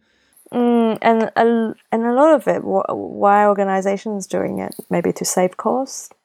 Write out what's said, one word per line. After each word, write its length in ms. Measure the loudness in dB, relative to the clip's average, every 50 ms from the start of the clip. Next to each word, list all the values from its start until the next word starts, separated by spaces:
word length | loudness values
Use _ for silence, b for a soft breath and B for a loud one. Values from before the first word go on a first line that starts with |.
| b b b b b b b b b -6
Mm, 460 | -2 0 2 2 2 2 2 0 0 0
and 220 | 0 2 2 2 0 0 2
a, 380 | 2 2 2 2 0 -2 -4 -6 _ _ -6 -4
and 100 | -4 -2
a 60 | 0 2
lot 200 | 4 4 4 4
of 140 | 4 2
it, 140 | 0 -2 -2
wh-, 280 | -2 -2 -2 -2 -2 -2 -6
why 520 | -6 -8 -8 -4 0 2 4 4 6 4
organisations 840 | 4 2 2 0 0 0 0 0 -2 -4 -4 -4 -6 -6 -6 -6
doing 320 | -6 -4 -4 -4 -4 -6 -6
it, 160 | -8 -10 -10 -12 -8 -4
maybe 240 | -2 0 0 -2 -2
to 100 | -2 -4
save 320 | -2 0 0 0 0 -2
costs, 540 | -2 -2 -2 0 0 -2 -6 -8 -14 -16 -16 _ _